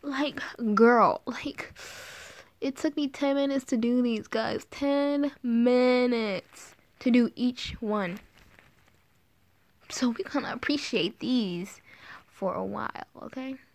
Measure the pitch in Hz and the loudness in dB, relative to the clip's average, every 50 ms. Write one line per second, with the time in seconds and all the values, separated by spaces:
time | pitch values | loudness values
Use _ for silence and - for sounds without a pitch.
0 | - 285 269 262 294 285 - - - - - - 240 214 208 202 233 233 247 233 | -6 -6 -2 -2 -2 -2 -4 -8 -12 -12 -10 -4 -2 0 6 8 8 8 10 8
1 | 202 156 - - _ - - - - 285 - - - - - - - - - - | 6 6 4 0 _ -8 -8 -6 -8 -8 -8 -8 -14 -14 -14 -18 -18 -16 -16 -16
2 | - - - - - - - - - _ _ _ - - - - - 311 285 311 | -16 -16 -18 -18 -18 -20 -20 -20 -20 _ _ _ -4 -4 -4 0 -2 -2 0 0
3 | 294 269 - - 285 277 277 277 277 277 269 277 - - 269 226 226 240 247 247 | -4 -4 -2 -2 0 2 2 2 2 0 0 -2 -2 0 -2 0 2 2 2 2
4 | 247 240 226 214 - - - 226 220 226 - - - _ - - 285 277 277 285 | 2 2 0 -2 -4 -4 -4 -2 -2 -2 -4 -4 -6 _ -6 -2 0 2 2 2
5 | 285 285 285 285 285 285 - - - 240 233 233 233 247 247 247 254 247 247 247 | 2 2 0 0 0 -2 -4 -6 -2 0 2 4 4 6 6 6 4 4 4 4
6 | 247 247 240 226 220 208 190 180 - _ - - - - - _ _ _ _ _ | 2 2 0 0 -2 -2 -4 -6 -8 _ -20 -20 -20 -20 -20 _ _ _ _ _
7 | - 254 233 247 233 - - - 240 247 247 - - - - - 233 208 214 208 | 2 4 6 6 4 4 0 -2 -2 -2 -2 -4 -10 -10 -10 -6 -4 -2 -2 -2
8 | 190 175 180 208 - _ _ - - _ - - _ _ _ _ _ _ _ _ | -2 -4 -6 -10 -14 _ _ -20 -20 _ -20 -20 _ _ _ _ _ _ _ _
9 | _ _ _ _ _ _ _ _ _ _ _ _ _ _ _ _ _ _ - - | _ _ _ _ _ _ _ _ _ _ _ _ _ _ _ _ _ _ -4 0
10 | 262 247 226 - 392 - - 285 - - - - - - 294 285 - - - 202 | 0 0 0 -2 -8 -4 -4 -4 -4 -4 -8 -6 -4 -2 -2 -2 -4 -4 -2 -2
11 | 156 190 - _ - 226 254 247 214 185 175 175 185 - - - _ - - - | -2 -2 -4 _ -2 0 0 0 0 0 -4 -6 -8 -10 -12 -20 _ -20 -20 -20
12 | - - - - - _ _ - 202 185 - - 190 196 202 - - - - - | -20 -20 -20 -20 -20 _ _ -6 -6 -4 -4 -4 -6 -6 -6 -6 -8 -8 -8 -10
13 | - _ _ - - 226 - 262 262 262 269 262 _ _ | -16 _ _ -18 -16 -14 -12 -10 -10 -10 -12 -14 _ _